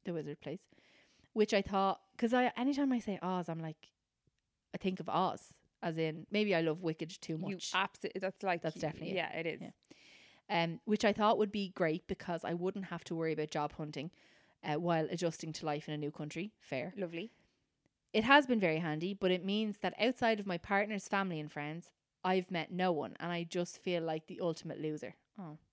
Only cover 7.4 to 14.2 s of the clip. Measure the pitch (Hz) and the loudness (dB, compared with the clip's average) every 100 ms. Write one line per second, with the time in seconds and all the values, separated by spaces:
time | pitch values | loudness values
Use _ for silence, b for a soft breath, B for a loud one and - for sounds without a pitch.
7.4 | 175 190 - 185 190 - - 190 190 - | -4 -6 -2 0 0 -4 -8 -4 -6 -4
8.4 | 196 170 165 - 156 - 165 190 160 - | -2 -2 -2 -4 -4 -4 -6 -4 -4 -4
9.4 | 165 156 175 - _ B B B B B | -6 -6 -10 -16 _ B B B B B
10.4 | B 190 170 165 - 214 220 196 214 226 | B 0 2 0 0 4 4 4 4 4
11.4 | 208 208 190 - 165 156 - 180 - 165 | 2 0 -4 0 0 0 -4 -8 -4 -4
12.4 | - 170 180 196 185 170 - 165 160 156 | -2 -2 -2 -4 -6 -8 -6 -2 0 0
13.4 | 151 160 147 - 151 147 151 b | -2 -2 -2 -4 -8 -6 -8 b